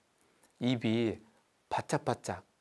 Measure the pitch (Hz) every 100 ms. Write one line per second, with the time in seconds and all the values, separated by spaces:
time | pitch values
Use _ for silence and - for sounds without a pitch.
0 | _ _ _ _ - - 120 123 120 117
1 | 117 - - _ _ _ - - - 147
2 | 131 117 - 92 - _